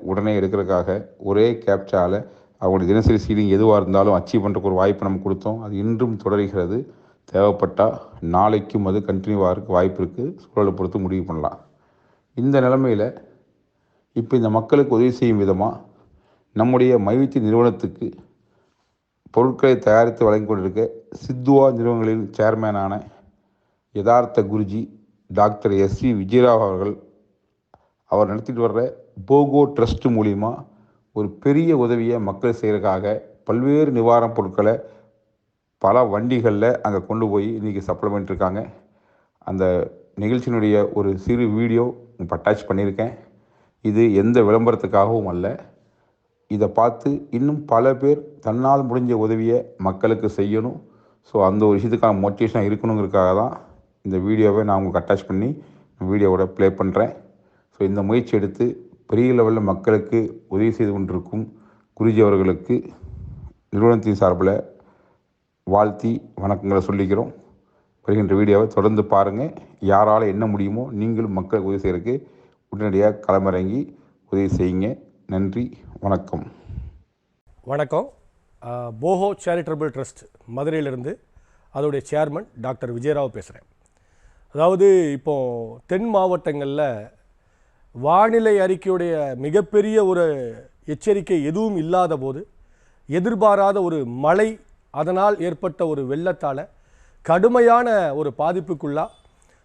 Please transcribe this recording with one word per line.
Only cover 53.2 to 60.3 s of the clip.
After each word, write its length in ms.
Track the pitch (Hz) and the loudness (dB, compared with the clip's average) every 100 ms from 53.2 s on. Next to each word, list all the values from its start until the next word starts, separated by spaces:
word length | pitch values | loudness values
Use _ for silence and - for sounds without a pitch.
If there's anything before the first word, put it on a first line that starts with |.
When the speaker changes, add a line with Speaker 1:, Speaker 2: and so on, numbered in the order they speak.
| 92 95 | 2 2
Speaker 1:
தான் 240 | 123 - - - _ _ | -2 -6 -18 -20 _ _
இந்த 160 | 101 92 | -6 -4
வீடியோவை 460 | 98 110 107 104 | 0 2 4 4
நான் 200 | 104 98 | 2 0
உங்களுக்கு 300 | 95 87 82 | 0 -4 0
அட்டாச் 120 | 98 - | -2 -2
பண்ணி 360 | 95 110 - - - _ - 92 | -4 -4 -6 -14 -20 _ -10 -4
வீடியோவோட 320 | 101 98 92 | 2 2 2
ப்ளே 260 | 92 - 95 | 0 2 0
பண்றேன். 380 | 95 95 95 113 - - _ _ _ _ | 2 -2 0 -2 -4 -20 _ _ _ _
So, 180 | - 98 | -4 -2
இந்த 140 | 101 | -2
முயற்சி 340 | 98 120 120 107 | 0 -2 0 -2
எடுத்து 540 | 95 - 82 - - _ - | -2 -2 -4 -4 -18 _ -4
பெரிய 260 | 110 127 | 0 2
லெவல்ல 300 | 123 110 113 | 4 2 2
மக்களுக்கு 840 | 101 95 113 107 107 117 107 | 0 -2 2 0 2 -2 -2